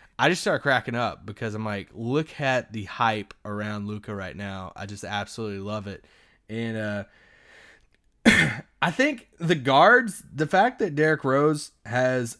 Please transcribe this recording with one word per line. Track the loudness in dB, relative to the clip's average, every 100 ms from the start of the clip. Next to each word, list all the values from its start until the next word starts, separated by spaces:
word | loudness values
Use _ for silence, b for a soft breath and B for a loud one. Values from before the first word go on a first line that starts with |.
| b 0
I | 0
just | 2
started | 0 0
cracking | 2 0 0 -4
up | -4 -6 -14
because | -8 -8 -6
I'm | -6
like, | -6 -10
"Look | -8 -2 -2 -2 -4
at | -2 0 -2
the | -10
hype | -8 0 0 0 -6 -12
around | -10 -6 -6 -6 -8
Luka | -10 -8
right | -10 -8 -10
now." | -10 -10 -12 -12
I | -12
just | -10
absolutely | -6 -6 -6 -8 -8 -6
love | -6 -6 -8
it. | -12 -16 b b b -12
And, | -8 -6 -4
uh, | -4 -6 -8 b b b b b b b b _ _ _
<clears throat> | 4 6 4 0 -12 -4
I | -2
think | 2 0 0 -10 -4
the | 0 0
guards, | 4 8 8 8 4 -6 -8
the | -4 0
fact | 4 4 2
that | -2 2
Derrick | 2 2
Rose | 2 4 4 2 -4 _ -4
has | 0 2 0 -2